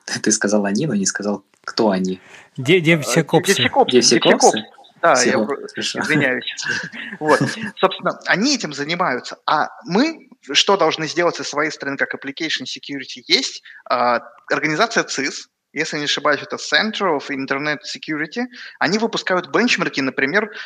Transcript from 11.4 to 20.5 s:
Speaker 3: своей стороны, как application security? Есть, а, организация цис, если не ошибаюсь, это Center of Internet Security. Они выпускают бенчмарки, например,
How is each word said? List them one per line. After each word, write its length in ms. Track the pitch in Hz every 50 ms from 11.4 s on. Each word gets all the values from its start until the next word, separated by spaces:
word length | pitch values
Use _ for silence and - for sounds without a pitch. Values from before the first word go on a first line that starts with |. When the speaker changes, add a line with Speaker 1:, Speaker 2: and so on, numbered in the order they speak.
| 139
Speaker 3:
своей 260 | - - 143 156 151
стороны, 260 | 147 - 139 139 139
как 180 | 139 131 - -
application 500 | - - 139 139 - - 147 - - 131
security? 580 | - - 131 - - 143 135 127 - - 127 -
Есть, 360 | - 180 254 269 - - - - - - - _ -
а, 320 | 127 123 120 123 120 117 - - - - _ -
организация 540 | 147 143 143 156 151 165 226 226 - - 156
цис, 440 | - - 143 135 143 - - - - _ _ _ _
если 260 | - 139 160 - - 151
не 60 | 147
ошибаюсь, 380 | 143 - 156 147 151 143 139
это 140 | - - 127
Center 600 | 117 - - 151 156 202 220 214 - 202 180 151
of 140 | 139 - -
Internet 480 | 143 135 135 131 139 139 147 151 147 147 -
Security. 600 | - - 139 - - 156 147 156 156 - 240 247 247 - - - - - -
Они 180 | 123 147 196 220
выпускают 500 | 233 220 - 220 - - 185 180 - 143
бенчмарки, 500 | 143 180 233 240 - 190 165 147 - 143
например, 500 | 135 131 - - 135 135 175 208 220 208